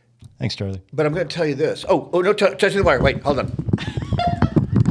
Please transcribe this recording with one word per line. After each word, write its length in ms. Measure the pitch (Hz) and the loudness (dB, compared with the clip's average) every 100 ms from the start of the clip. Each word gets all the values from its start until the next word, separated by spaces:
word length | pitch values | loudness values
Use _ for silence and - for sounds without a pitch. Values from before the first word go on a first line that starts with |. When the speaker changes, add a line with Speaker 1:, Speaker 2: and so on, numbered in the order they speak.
| _ _ - - | _ _ -20 -8
Speaker 1:
Thanks, 180 | 104 - | -6 -4
Charlie. 240 | 98 95 - | -8 -8 -10
Speaker 2:
But 140 | 139 | -2
I'm 80 | 151 | -2
gonna 140 | 165 156 | -2 -4
tell 180 | 170 | -2
you 100 | 156 | -2
this. 300 | 135 147 98 - | 0 -2 -2 0
Oh, 220 | 160 135 | 0 0
oh, 80 | 175 | 0
no, 100 | 185 | 2
t-, 140 | 208 196 | 2 2
touching 240 | - 202 196 | 2 0 2
the 40 | |
wire. 200 | 175 131 | 2 4
Wait, 180 | 135 - | 2 0
hold 180 | 139 135 | -2 -2
on. 140 | 107 - - - - - - - 698 698 640 - - - - | -2 -4 0 0 0 -6 -4 -2 0 0 2 2 2 2 4